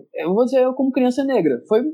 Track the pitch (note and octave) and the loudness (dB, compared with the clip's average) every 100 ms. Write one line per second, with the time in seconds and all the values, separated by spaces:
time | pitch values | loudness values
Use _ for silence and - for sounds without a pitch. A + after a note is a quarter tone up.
0 | - - D#3+ G3 B3 B3+ B3+ C4 C4+ C4 | -14 -8 -2 0 2 2 0 0 -2 0
1 | B3 B3+ C#4 B3 D#3 A#2+ - A3 D4+ | 0 0 0 0 0 -2 0 0 0